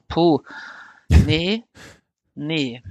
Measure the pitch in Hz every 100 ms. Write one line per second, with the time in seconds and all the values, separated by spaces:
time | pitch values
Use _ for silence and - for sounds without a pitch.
0 | - - 170 139 - - - - - _
1 | - - - 156 175 220 - - - -
2 | _ _ _ - 147 160 135 120 -